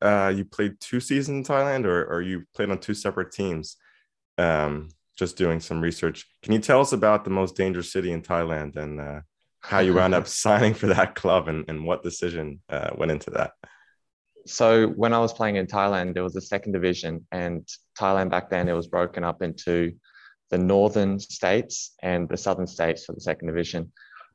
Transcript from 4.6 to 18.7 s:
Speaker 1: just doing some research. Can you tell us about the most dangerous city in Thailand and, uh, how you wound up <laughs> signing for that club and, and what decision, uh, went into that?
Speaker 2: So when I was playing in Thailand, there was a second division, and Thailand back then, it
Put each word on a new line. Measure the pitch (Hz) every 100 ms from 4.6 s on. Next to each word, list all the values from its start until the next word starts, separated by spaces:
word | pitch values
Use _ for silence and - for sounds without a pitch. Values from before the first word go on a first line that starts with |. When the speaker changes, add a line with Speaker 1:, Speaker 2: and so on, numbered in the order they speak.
| 76 73 78 - _ -
Speaker 1:
just | 90 -
doing | 87 82
some | - 82
research. | 82 82 82 - - _
Can | -
you | 110
tell | 107 135
us | 139
about | 113 107 104 -
the |
most | 95 92 -
dangerous | 95 90 85
city | 95 90
in | 85
Thailand | - 87 82 78 76 76
and, | 73 76
uh, | 73 73 80 _ _ _
how | - 98
you | 95
wound | 90 92
up | 90 -
<laughs> | - 107
signing | 104 107
for | 101 101
that | 92 92 -
club | 92 90 82
and, | 78 78
and | 78
what | 80 87
decision, | 87 - 87 85 76 71 -
uh, | 76 - -
went | 80
into | 76 -
that? | - - _ - - _ _ _ _ _ _ -
Speaker 2:
So | - 113 113 107
when | - 113
I | 117
was | 113
playing | - 110 101
in | 92
Thailand, | 104 98 95 90
there | 90
was | 90 90
a |
second | - 98 107
division, | 95 90 87 85 82 -
and | 90 87 82 - - _ -
Thailand | 98 98 92
back | 90 -
then, | 92
it | 87